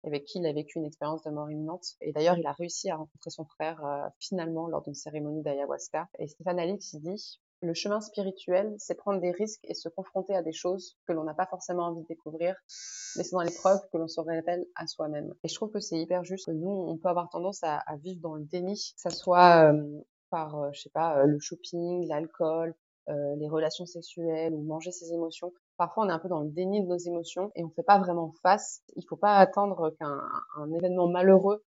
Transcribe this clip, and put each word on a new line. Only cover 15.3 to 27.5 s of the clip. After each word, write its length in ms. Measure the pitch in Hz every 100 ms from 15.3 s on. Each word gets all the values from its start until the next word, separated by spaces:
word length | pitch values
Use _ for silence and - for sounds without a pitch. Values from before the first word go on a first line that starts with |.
| -
Et 40 | 160
je 60 |
trouve 160 | - 214
que 80 | 214
c'est 180 | 196 165
hyper 280 | 165 180
juste, 220 | 175 185 -
que 40 |
nous, 180 | 160 175
on 280 | 196 165 165
peut 120 | 180
avoir 200 | 175 170
tendance 340 | 165 180 202
à, 140 | 165 147 -
à 80 | 151
vivre 220 | 160 180
dans 140 | 165
le 80 | 156
déni, 320 | 151 180 180 202 - -
que 40 |
ça 100 | 175
soit, 640 | 170 - 175 180 170 156
euh, 280 | 151 147 147 - _ _
par, 280 | 170 156 151
euh, 120 | 143
je 80 | 143
sais 100 | -
pas, 280 | 156 165 143
euh, 80 | 139
le 120 | 147
shopping, 680 | - 170 - 170 170 180 165
l'alcool, 680 | 151 160 - 165 160 165 160 _ _ -
euh, 280 | 147 143 147
les 120 | 151
relations 380 | 160 156 - 175
sexuelles 680 | 175 165 - 165 160 165
ou 80 | 156
manger 280 | 151 156 170
ses 220 | 180 165
émotions. 400 | 170 165 160 175 180 _ _
Parfois, 280 | 175 220
on 40 | 208
est 40 |
un 60 | 165
peu 100 | 180
dans 120 | 170
le 80 | 151
déni 340 | 151 185 208
de 60 | 185
nos 100 | 175
émotions 540 | 175 170 170 - 202